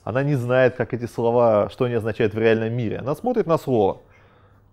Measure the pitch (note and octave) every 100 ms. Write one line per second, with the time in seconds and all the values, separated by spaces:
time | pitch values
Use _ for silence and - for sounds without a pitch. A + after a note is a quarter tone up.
0 | - A#2+ C#3+ C#3+ A#2+ B2+ B2+ A#2 A#2+ A#2+
1 | A#2 - A#2 A#2+ A#2+ G#2 G2+ - B2 A#2+
2 | A2 - A2+ G#2+ A2+ A2+ A2+ A#2+ A2 G2+
3 | A2+ D3+ A#3+ A#3 E3 D#3+ - A#2+ F#2+ -
4 | - _ _ _ _ _ _